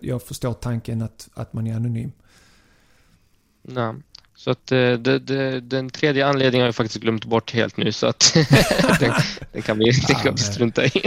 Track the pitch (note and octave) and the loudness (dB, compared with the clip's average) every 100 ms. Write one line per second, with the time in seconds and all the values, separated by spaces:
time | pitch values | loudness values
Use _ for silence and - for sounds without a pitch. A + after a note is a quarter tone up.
0 | - B2+ - C3+ B2+ A2+ B2 A#2 - A2+ | -6 -8 -8 -8 -6 -6 -6 -6 -4 -6
1 | A2+ - - - A#2 A2+ A2+ A2+ A#2+ A2+ | -6 -10 -18 -14 -10 -6 -6 -4 -4 -4
2 | C3 - _ _ _ _ _ _ _ _ | -6 -12 _ _ _ _ _ _ _ _
3 | _ _ _ _ _ _ - B2+ A#2 B2+ | _ _ _ _ _ _ -10 -4 -4 -6
4 | - - _ _ C3 B2+ - C3 B2 A#2+ | -14 -20 _ _ -4 -4 0 2 2 2
5 | A#2+ C3+ B2+ C3+ C3+ C3 A#2+ C3 C3 - | 0 -2 -2 -4 -2 -4 -4 -4 -4 -2
6 | D3+ C#3 C#3 C#3 C3 B2 B2 A2+ A2 G#2 | 0 2 2 2 2 4 2 0 -4 -2
7 | A2+ A2 A2+ A2+ - A#2 A2 - A2 - | -2 -2 0 -2 0 -2 -2 -2 -4 0
8 | B2+ - - E3 D3 A3 - G3 C4 E3 | -2 2 2 4 6 4 4 2 2 2
9 | A#2+ - - - - - A2 G#2+ A2+ B2+ | 2 0 -2 -6 -10 -6 -4 2 4 4
10 | - - C3+ C3+ G#2 G2+ A#2 - C3 F#3+ | 2 2 0 -2 -4 0 0 0 0 0